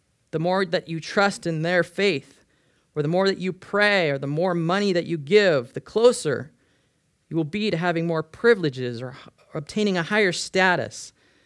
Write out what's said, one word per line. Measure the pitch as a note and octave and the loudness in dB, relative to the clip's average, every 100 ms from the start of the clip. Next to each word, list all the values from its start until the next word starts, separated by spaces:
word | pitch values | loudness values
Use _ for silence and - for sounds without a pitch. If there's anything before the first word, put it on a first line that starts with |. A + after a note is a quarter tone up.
| _ _ _ | _ _ _
the | D#3+ | -4
more | F3 F#3+ F#3 | -2 0 0
that | E3+ - | -4 -4
you | E3 | -10
trust | - G#3 G3+ - E3+ | -4 0 2 0 -4
in | D#3+ | -4
their | E3 F3+ | 0 0
faith, | E3+ - G3+ C#3+ - _ _ _ _ _ _ | 0 0 0 0 -6 _ _ _ _ _ _
or | D3+ | -6
the | D3 | 0
more | F3+ G3 | 2 2
that | F#3 | 0
you | F3+ | -4
pray, | F3+ - G3+ G#3 G3 D#3+ | -8 -4 2 4 4 2
or | C#3 | -2
the | C#3 | -4
more | D3+ F#3 | -2 0
money | E3+ E3 F#3+ G3+ | 0 0 0 0
that | F3 C#3+ | 0 -2
you | E3 | -6
give, | C#3 G#3 G3 C#3+ A#2 | 2 4 6 2 -2
the | C3+ | -10
closer | - G#3+ A#3+ A#3 D3+ A2+ B2+ - _ _ _ _ _ _ _ | -6 2 4 4 0 -4 -6 -16 _ _ _ _ _ _ _
you | D#3+ | -4
will | |
be | D3+ G#3 G#3+ | -2 -2 -2
to | E3+ | 0
having | F3+ E3 E3+ | 0 0 -2
more | D#3+ | -2
privileges | D#3 - A#3 A3 D#3 C3 B2 A#2 | -4 0 4 4 2 -2 -6 -6
or | B2+ | -12
h-, | - - _ _ | -14 -20 _ _
or | D#3+ | -12
obtaining | D3+ G#3+ G#3 F#3 | -8 -2 0 0
a | |
higher | D#3+ G#3+ G3 | 0 2 2
status, | D#3+ - F#3+ F#3 E3+ A2+ - - _ _ _ | 0 -4 0 2 2 -2 -10 -18 _ _ _